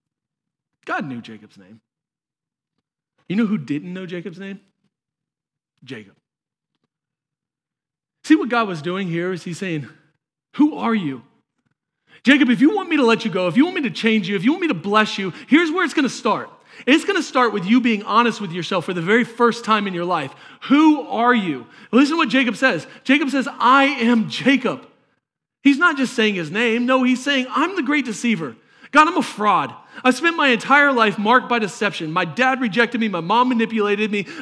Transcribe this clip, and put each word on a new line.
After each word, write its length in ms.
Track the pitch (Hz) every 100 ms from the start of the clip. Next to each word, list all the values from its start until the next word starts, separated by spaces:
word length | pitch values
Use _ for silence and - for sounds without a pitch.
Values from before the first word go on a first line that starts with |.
| _ _ _ _ _ _ _ _ -
God 220 | 349 156
knew 140 | 120
Jacob's 360 | 110 107 104 101
name. 220 | 92 113 _ _ _ _ _ _ _ _ _ _ _ _ _ _ -
You 80 | 190
know 80 | 220
who 120 | 202
didn't 360 | 135 147 180
know 120 | 185 185
Jacob's 320 | 180 190 170
name? 220 | 196 196 _ _ _ _ _ _ _ _ _ _ _ _ 127
Jacob. 320 | 120 98 _ _ _ _ _ _ _ _ _ _ _ _ _ _ _ _ _ _ _ _ _ -
See 100 | 311
what 140 | 262
God 180 | 240 214
was 140 | 170
doing 260 | 143 185 185
here 240 | 165 180
is 140 | 180 180
he's 120 | 160
saying, 300 | 190 156 127 - _ _ _ _ _ -
Who 220 | 302 277
are 180 | 220 220
you? 280 | 156 127 _ _ _ _ _ _ _ _ _ -
Jacob, 260 | - 285 262
if 120 | 220
you 140 | 285 415
want 140 | 392
me 80 | 311
to 80 | 233
let 200 | 226 220
you 60 |
go, 160 | 180 180
if 100 | 175
you 80 | 339
want 100 | 370
me 60 |
to 60 | 247
change 400 | 151 220 220 175
you, 60 | 196
if 80 |
you 80 | 208
want 100 | 359
me 60 | 339
to 40 |
bless 440 | 165 196 214 214 -
you, 160 | 190 - -
here's 240 | 294 339
where 120 | 349
it's 100 | 339
gonna 160 | - 254
start. 400 | - 226 170 - - _ - -
It's 200 | 302 -
gonna 180 | 392
start 300 | - 269 233
with 120 | 202 180
you 160 | 254
being 220 | 240 208
honest 360 | 208 208 233 220
with 120 | 196
yourself 340 | 175 160 185 180
for 80 |
the 80 | 180
very 220 | 165 233
first 420 | 233 - 240 226 -
time 220 | 214 202
in 60 |
your 120 | 175 175
life. 280 | 170 135 - - -
Who 380 | - 285 311 294 -
are 280 | 208 240 247
you? 320 | 180 131 117 - -
Listen 220 | 247 285
to 40 | 330
what 120 | 285
Jacob 260 | 262 240 202
says. 320 | 262 170 - -
Jacob 260 | - 294 294
says, 180 | 269 247 -
"I 260 | 233 269 277
am 440 | 269 233 233 170
Jacob." 580 | - 208 269 208 135 - _ _ _ _ _ _ _
He's 140 | 277 277
not 200 | 349 285
just 160 | 254
saying 220 | - 214 190
his 160 | 156
name. 340 | 196 233 226 247
No, 180 | 262
he's 200 | 254 254
saying, 240 | 285 269 254
"I'm 260 | 226 339 392
the 80 |
great 220 | 254 294 240
deceiver. 500 | 202 240 196 143 110 _ _ -
God, 160 | 285 311
I'm 100 | 359
a 60 |
fraud. 500 | - - 208 175 139 - - -
I 80 | 254
spent 240 | 254 339 330
my 140 | 285
entire 420 | 233 - 277 285
life 260 | 254 220 214
marked 320 | 208 247 247
by 80 | 240
deception. 540 | 202 - 208 - 160
My 140 | 170 175
dad 360 | 147 254 262
rejected 400 | 254 202 233 240
me. 60 | 226
My 140 | 175
mom 280 | 165 226 254
manipulated 600 | 233 220 226 202 202 214
me. 160 | 208 180 -